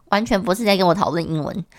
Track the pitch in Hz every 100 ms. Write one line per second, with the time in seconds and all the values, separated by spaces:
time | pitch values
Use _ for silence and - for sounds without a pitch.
0 | - 202 226 202 175 208 214 196 175 175
1 | - 165 160 160 139 - -